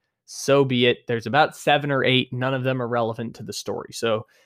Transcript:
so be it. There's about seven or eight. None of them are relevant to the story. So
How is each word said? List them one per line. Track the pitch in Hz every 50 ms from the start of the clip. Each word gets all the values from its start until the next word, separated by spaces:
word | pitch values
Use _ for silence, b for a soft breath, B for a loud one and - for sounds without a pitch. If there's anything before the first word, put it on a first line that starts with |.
| _ _ _ _ _
so | - - - - - 135 143 139
be | 131 127 120 123
it. | 120 120 - _
There's | - 120 113 107
about | 117 113 143 156 - -
seven | - - 156 143 147 139 147
or | 139 131 120
eight. | 127 131 131 127 - -
None | 127 127 131 135
of | 131 123
them | 131 131 131 123
are | 117
relevant | 120 120 117 110 113 117 117 113 -
to | - 110
the | - 107
story. | - - - 98 - - - -
So | - - 117 110 110 107 _ _ _ _